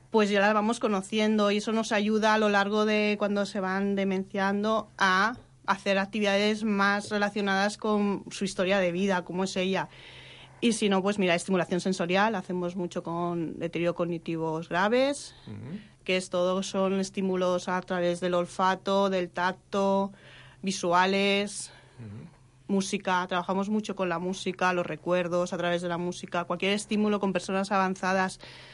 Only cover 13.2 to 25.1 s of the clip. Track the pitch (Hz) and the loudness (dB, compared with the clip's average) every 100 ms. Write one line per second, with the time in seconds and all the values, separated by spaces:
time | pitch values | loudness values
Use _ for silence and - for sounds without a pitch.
13.2 | 175 170 160 - 170 165 170 170 170 170 | -2 -2 -4 -6 -6 -2 -2 0 -2 -4
14.2 | 170 165 160 160 170 170 202 247 269 285 | -4 -4 -4 -4 -4 0 2 2 2 -2
15.2 | - - - 104 120 202 - - - 185 | -8 -16 -14 -12 -12 -12 -14 -10 -2 -2
16.2 | 185 180 180 185 190 196 190 196 190 - | 0 0 2 0 -2 0 0 0 -2 -2
17.2 | 190 185 180 180 185 185 - 185 175 175 | 0 2 2 0 0 -4 -2 0 0 0
18.2 | 185 175 175 - 185 190 196 196 196 190 | 0 0 0 0 2 2 0 2 2 0
19.2 | 175 - 180 180 - 202 196 196 196 - | -2 -2 -2 -2 -4 0 2 2 0 -6
20.2 | - - - - 196 190 180 175 185 196 | -20 -20 -20 -10 -6 -2 2 4 4 4
21.2 | 202 196 202 - - - - - 110 107 | 2 2 -2 -6 -14 -16 -20 -16 -14 -14
22.2 | 165 - - _ - 196 196 202 196 180 | -16 -20 -20 _ -2 -2 0 -2 0 0
23.2 | 180 180 175 190 196 214 214 196 185 170 | 0 -2 -2 -2 0 -2 -2 -4 -2 -2
24.2 | 180 190 190 175 185 180 175 156 175 | -4 -4 -6 0 0 0 -2 -4 -2